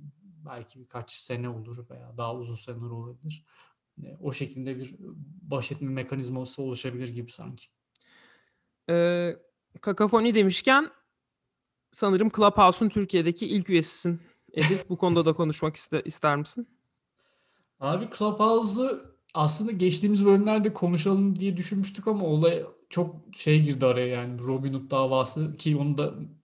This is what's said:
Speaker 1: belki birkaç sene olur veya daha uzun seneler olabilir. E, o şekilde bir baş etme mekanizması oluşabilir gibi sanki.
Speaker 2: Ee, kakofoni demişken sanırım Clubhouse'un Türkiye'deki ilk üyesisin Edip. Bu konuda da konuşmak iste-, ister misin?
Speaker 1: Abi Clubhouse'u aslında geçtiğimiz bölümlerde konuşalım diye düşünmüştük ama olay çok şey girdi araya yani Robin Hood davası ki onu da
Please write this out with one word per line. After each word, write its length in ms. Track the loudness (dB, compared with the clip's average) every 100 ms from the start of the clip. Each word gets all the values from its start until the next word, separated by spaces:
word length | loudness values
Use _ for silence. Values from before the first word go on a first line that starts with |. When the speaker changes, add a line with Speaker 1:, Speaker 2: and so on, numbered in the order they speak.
| -20 -20
Speaker 1:
belki 580 | -20 -20 -20 -18 -18 -20
birkaç 320 | -18 -14 -12
sene 360 | -12 -8 -8 -8
olur 420 | -10 -14 -16 -18
veya 240 | -20 -18 -10
daha 180 | -8
uzun 220 | -8 -10 -12
seneler 340 | -12 -12 -10
olabilir. 540 | -10 -12 -14 -14 -14 _ _ _ _ _ -20
E, 140 | -18 -12
o 120 | -10
şekilde 440 | -8 -10 -10 -10 -10
bir 160 | -12 -16 -20 -18 -20 -20
baş 300 | -8 -8 -6
etme 160 | -8 -8
mekanizması 760 | -8 -6 -8 -6 -8 -10 -10
oluşabilir 460 | -8 -8 -8 -8 -10
gibi 240 | -10 -12
sanki. 340 | -16 -18 -18 -20 _ _ _ _ _ _ _ _ _ _ _ -2
Speaker 2:
Ee, 460 | 2 2 2 -2 -6 _ _ _ -10
kakofoni 540 | -4 0 4 4 4
demişken 560 | 4 4 2 4 4 2 -8 _ _ _ _ _ _ _ _ _
sanırım 400 | -2 2 4 2 6
Clubhouse'un 520 | 4 8 6 6 0
Türkiye'deki 580 | 0 0 2 0 -2 -2
ilk 240 | -2 2
üyesisin 500 | 2 2 -2 -2 -4 -6 _ _
Edip. 360 | 0 2 2 -2
Bu 100 | -2
konuda 260 | 2 2
da 80 | 2
konuşmak 440 | 2 0 0 -4 -4
iste-, 260 | -4 -4
ister 320 | -4 -2 0 0
misin? 320 | -4 -8 -12 _ _ _ _ _ _ _ _ _ _ -8
Speaker 1:
Abi 280 | -4 -4 -6 -4
Clubhouse'u 960 | -2 2 4 4 2 -2 -2 -4 -10 _ _
aslında 380 | 0 0 0 -4
geçtiğimiz 520 | 0 2 4 2 4
bölümlerde 480 | 6 6 6 2 0
konuşalım 680 | 0 0 0 2 2 2 2
diye 180 | -2 -4
düşünmüştük 520 | -4 -4 -4 -4 -4
ama 180 | -2 0
olay 380 | 4 4 2 -4 -14 -8
çok 260 | -4 -2 -4 -18 -6
şey 260 | 4 4
girdi 240 | 4 4 2
araya 200 | 2 0
yani 320 | -2 -6 -6
Robin 360 | -4 -2 -2
Hood 160 | -6 -4
davası 680 | 0 2 2 0 -2 -4 -2
ki 200 | 0 0
onu 220 | 0 0
da 160 | -2 -4 -14 -16